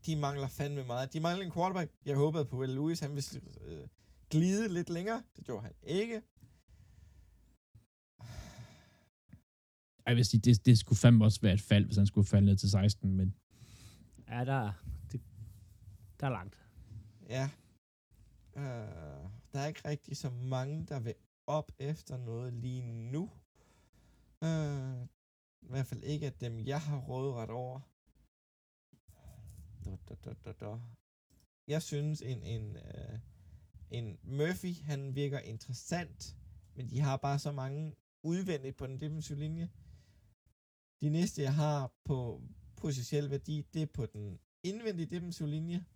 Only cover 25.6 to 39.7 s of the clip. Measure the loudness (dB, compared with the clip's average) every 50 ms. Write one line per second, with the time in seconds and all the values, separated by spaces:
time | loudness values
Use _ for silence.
25.6 | -14 -6 -4 -2 -2 -2 -4 -8 -4 -4 -4 -2 -2 -4 -6 -6 -8 -6 -6 -4
26.6 | -4 -2 -2 -2 -2 -2 -4 -4 -4 -4 -4 -2 -2 -2 -2 -4 -6 -6 -6 -6
27.6 | -6 -8 -10 -12 -14 -16 _ _ _ _ _ _ _ _ _ _ _ _ _ _
28.6 | _ _ _ _ _ _ -20 _ _ -20 -20 -20 -20 -20 -20 -18 -18 -18 -18 -18
29.6 | -20 -20 -18 -12 -10 -10 -10 -10 -12 -16 -16 -14 -12 -12 -14 -12 -12 -14 -14 -12
30.6 | -10 -10 -10 -10 -12 -14 -18 _ _ _ _ _ _ _ _ _ _ _ _ _
31.6 | _ -4 -4 -4 -2 -4 -4 -2 -2 -2 -4 -4 -4 -6 -6 -6 -6 -6 -6 -6
32.6 | -6 -8 -10 -12 -12 -12 -12 -12 -10 -10 -10 -12 -12 -14 -20 -20 -20 -20 -20 -20
33.6 | -20 -20 -20 -20 -16 -10 -8 -6 -6 -6 -10 -12 -10 -6 0 0 2 2 0 -2
34.6 | -4 -6 -6 -6 -6 -6 -4 -4 -4 -4 -2 -2 -2 -2 -2 -4 -6 -8 -12 -12
35.6 | -8 -10 -10 -10 -6 -4 -4 -4 -4 -6 -12 -14 -14 -14 -14 -16 -18 -20 -20 -20
36.6 | -20 -18 -14 -12 -10 -4 -2 0 2 2 2 0 0 0 0 0 -2 -4 -4 -4
37.6 | -6 -6 -4 -6 -6 -8 -10 _ _ _ _ _ -4 -2 0 0 0 -2 -2 -2
38.6 | -4 -6 -8 -8 -8 -8 -6 -6 -6 -6 -6 -6 -6 -6 -6 -6 -4 -4 -4 -4
39.6 | -6 -8